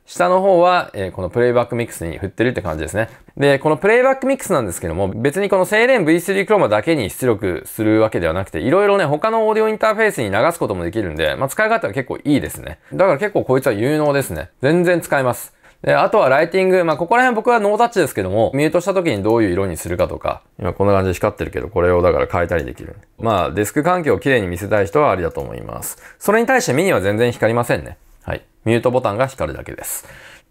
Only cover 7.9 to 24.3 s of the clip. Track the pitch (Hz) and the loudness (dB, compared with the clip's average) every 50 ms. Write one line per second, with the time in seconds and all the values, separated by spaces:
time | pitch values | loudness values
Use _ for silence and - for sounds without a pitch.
7.9 | 110 110 110 110 - 110 85 82 80 92 98 - - 80 78 120 147 190 208 202 | 4 4 4 2 0 0 -2 -2 -2 -2 -4 -6 -6 -4 -2 0 2 2 4 4
8.9 | 202 196 180 143 143 151 156 220 220 226 220 214 214 214 220 220 220 214 - 220 | 2 2 2 0 0 0 0 0 0 0 0 0 2 2 0 0 0 0 0 0
9.9 | 214 208 226 214 - - 123 101 95 104 123 160 175 - 156 120 104 92 85 85 | 0 2 0 0 0 -2 -4 -2 0 2 2 0 0 0 -2 -4 -4 -4 -4 -4
10.9 | 85 110 104 87 76 76 80 76 69 71 123 135 - - 214 220 226 220 - 120 | -4 -4 -4 -4 -2 -2 0 0 0 -2 -4 -4 -2 -2 0 0 0 0 -2 -4
11.9 | 98 135 127 - 85 - - 135 147 127 80 76 - - 60 65 82 - _ - | -4 -6 -6 -6 -8 -6 -2 0 0 0 0 -4 -8 -12 -14 -14 -16 -16 _ -8
12.9 | - 147 180 196 160 139 208 208 - 156 - - 147 139 131 143 110 101 110 131 | -2 0 2 2 2 2 0 -2 -2 -2 0 2 0 2 2 0 0 0 0 0
13.9 | 151 151 151 147 139 139 131 - 90 78 71 - _ _ - 131 160 180 175 170 | 0 0 0 0 0 0 -2 -4 -6 -10 -10 -12 _ _ 0 2 2 2 2 2
14.9 | 180 170 165 - 156 143 131 123 117 - - - _ _ _ _ _ _ - 139 | 2 0 0 -2 -2 0 0 0 -2 -4 -6 -16 _ _ _ _ _ _ 0 2
15.9 | 143 143 160 196 - 220 170 135 131 143 160 170 - 190 185 185 185 185 175 165 | 2 4 2 2 4 4 4 4 4 4 2 2 0 0 2 2 4 2 2 2
16.9 | 156 139 175 170 233 240 254 262 240 214 220 254 240 233 208 202 208 214 233 233 | 0 -2 -2 0 2 2 4 2 2 0 2 2 2 2 2 2 2 2 2 2
17.9 | - 202 165 131 - - 98 92 92 110 113 101 - 135 147 156 151 175 165 196 | 2 2 0 0 0 -4 -4 -2 0 0 0 2 2 0 0 2 0 0 0 0
18.9 | 185 190 175 165 120 101 95 110 113 117 113 98 87 95 98 95 85 - - 87 | 0 0 0 0 0 0 2 2 2 4 4 2 2 0 -2 -2 -4 -6 -8 -6
19.9 | 90 87 90 80 82 73 - 78 - - _ _ _ - - 85 85 - 95 101 | -2 -2 -2 -2 -2 -4 -6 -6 -6 -6 _ _ _ -8 -6 -6 -2 0 0 2
20.9 | 101 98 95 95 90 - - 107 104 - - - - - 62 - - 90 87 87 | 2 2 2 0 -2 0 -2 -2 -2 -4 -6 -6 -6 -8 -8 -6 -2 0 2 2
21.9 | 90 87 87 90 80 71 65 - - 92 87 82 87 82 71 62 62 - - - | 4 4 4 2 2 2 0 0 0 -2 -2 0 -2 -2 -4 -6 -10 -14 -16 -18
22.9 | - - - _ _ - 107 113 110 95 85 71 76 98 107 104 - 151 143 175 | -18 -20 -20 _ _ -6 -2 0 0 0 0 0 -2 -2 -2 -2 -2 -2 0 0
23.9 | 180 180 165 143 107 92 - 147 | 0 0 0 0 0 0 2 2